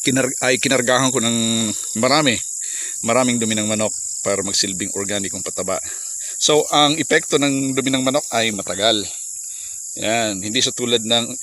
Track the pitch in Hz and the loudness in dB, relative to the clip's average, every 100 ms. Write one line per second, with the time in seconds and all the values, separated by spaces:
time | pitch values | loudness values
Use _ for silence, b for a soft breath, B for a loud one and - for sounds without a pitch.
0 | - 131 131 135 127 131 135 135 123 127 | 2 2 0 0 2 2 2 2 4 4
1 | 131 123 117 117 113 113 110 104 B 110 | 4 2 2 2 0 0 -2 -4 B 0
2 | 123 143 147 107 - - B B B B | 4 4 4 0 -4 -8 B B B B
3 | 113 117 127 120 113 110 107 110 107 - | 2 4 4 2 0 0 0 0 0 -2
4 | - - - 98 98 95 101 92 101 98 | -8 -6 -2 -2 0 0 0 -2 -6 -4
5 | 98 104 98 98 85 - 92 92 B B | -4 -2 -4 -6 -8 -6 -2 -2 B B
6 | B B B B - 151 - 156 147 156 | B B B B 4 4 4 4 4 2
7 | - 160 - 156 143 135 135 131 131 135 | 2 2 2 2 2 2 0 0 0 2
8 | 131 135 - 117 113 101 92 92 107 110 | 2 0 0 0 2 0 -4 0 2 2
9 | 92 B B B B B B B - - | 0 B B B B B B B -12 -6
10 | 104 117 110 95 101 117 123 - 123 120 | -2 0 0 -2 -2 0 0 -2 0 0
11 | 110 117 120 127 | 2 0 0 -6